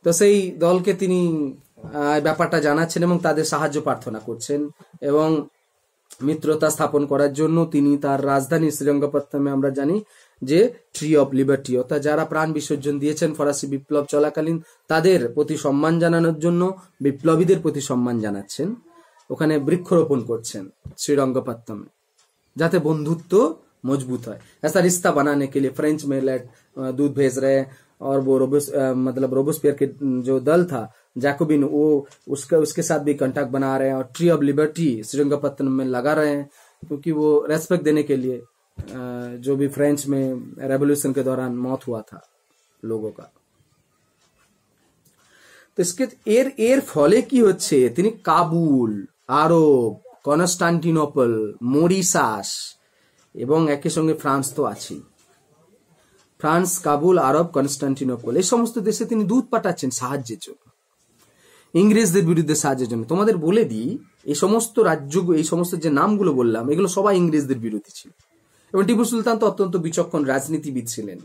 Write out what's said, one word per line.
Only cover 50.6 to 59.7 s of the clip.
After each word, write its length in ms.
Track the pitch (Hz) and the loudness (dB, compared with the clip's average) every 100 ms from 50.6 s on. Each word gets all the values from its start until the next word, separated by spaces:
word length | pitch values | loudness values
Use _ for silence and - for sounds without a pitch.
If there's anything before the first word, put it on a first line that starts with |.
| 170 170 165 160 147 147 120 113 107 - | 0 2 2 0 0 2 2 2 -4 -6
মরিশাস 1120 | 123 139 170 190 175 170 123 107 95 - - - _ _ _ _ _ | 0 2 4 2 2 0 0 -2 -8 -10 -12 -18 _ _ _ _ _
এবং 380 | - 120 160 156 | -10 0 2 2
একই 180 | 147 165 | 0 -2
সঙ্গে 240 | 160 160 | -2 0
ফ্রান্স 400 | 156 143 135 135 - | 0 -2 -2 -2 -4
তো 80 | |
আছেই, 380 | 127 98 - 78 69 _ _ _ _ _ _ _ _ _ _ _ _ _ | -4 -4 -12 -14 -18 _ _ _ _ _ _ _ _ _ _ _ _ _
ফ্রান্স, 400 | 151 165 180 - | 0 2 0 -2
কাবুল, 380 | 165 147 165 180 | 0 2 4 4
আরব, 280 | 135 147 170 | 4 2 0
কনস্টান্টিনোপল, 880 | 147 139 - 139 135 131 120 120 131 | 0 -2 -2 -4 -2 -4 -4 -2 0
এই 80 | |
সমস্ত 360 | 190 240 233 233 | 2 2 0 -2
দেশে 260 | 196 208 233 | -2 -2 -2
তিনি 180 | 226 | -2
দূত 220 | 190 247 247 | 2 0 0
পাঠাচ্ছেন 400 | 226 208 | -2 -2